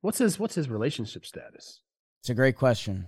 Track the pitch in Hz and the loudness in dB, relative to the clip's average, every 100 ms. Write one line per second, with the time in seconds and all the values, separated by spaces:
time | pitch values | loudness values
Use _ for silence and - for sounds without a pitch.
0 | 185 - 233 175 208 - 143 110 120 - | -2 2 2 2 -4 -2 -2 0 -2 -2
1 | 110 117 - - - - - - _ _ | -8 -10 -14 -16 -18 -20 -20 -20 _ _
2 | _ _ - 120 131 123 131 117 - 95 | _ _ -4 4 4 4 2 2 0 -6